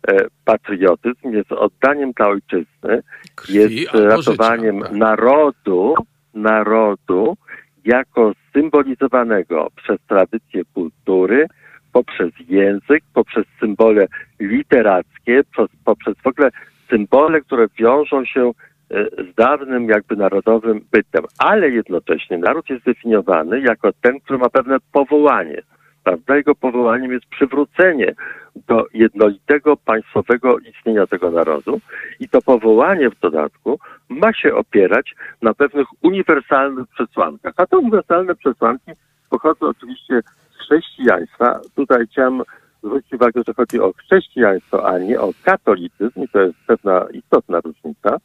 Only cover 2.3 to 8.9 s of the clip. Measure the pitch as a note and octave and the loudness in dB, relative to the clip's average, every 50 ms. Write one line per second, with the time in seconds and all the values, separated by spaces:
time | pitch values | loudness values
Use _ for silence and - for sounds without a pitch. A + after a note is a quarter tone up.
2.3 | G2+ G2+ _ _ - F2+ D#2 _ _ _ - - - - - _ - - - - | 0 -2 _ _ -6 -6 -6 _ _ _ -6 -4 -4 -4 -4 _ -20 -20 -20 -20
3.3 | _ - - - F#2+ G#2 G#2+ A2 A2+ A#2+ E3+ - - A2 G#2+ G#2 A2 A2+ D#3+ C3 | _ -20 -12 -2 2 4 4 4 2 -4 -8 -2 0 2 4 4 4 2 2 -2
4.3 | A2+ G2 A2+ A2+ A#2 A#2 A2+ A2 G2 G2+ G#2+ G2 - G#2 A2 A2 A2 G#2+ A2 B2 | 0 2 2 0 0 0 -2 -2 -4 -4 -8 -8 -2 0 0 0 2 2 2 4
5.3 | C3+ D3 D#3 C#3+ C3 _ _ G#2 F#2+ F2+ F#2+ A#2+ D#3 - - _ _ _ _ _ | 4 4 2 0 -2 _ _ -2 0 0 0 0 0 -2 -4 _ _ _ _ _
6.3 | _ G#2+ G#2+ A2 A2 G#2+ G#2+ G#2 A2 A2+ A2 G#2 G2+ - _ - F2+ F2+ G#2+ D3 | _ -4 -2 0 0 2 2 2 2 2 2 0 0 -4 _ -2 -2 0 0 0
7.3 | F#3+ _ _ - - - _ _ _ _ _ G#2+ A#2+ B2+ C3+ _ _ B2 A#2 G#2+ | -2 _ _ -20 -20 -20 _ _ _ _ _ 0 0 0 0 _ _ 0 0 0
8.3 | G2 _ _ _ _ C#3+ D3+ D#3+ D3 D3 C#3 C3+ | 0 _ _ _ _ -2 -2 2 2 0 0 0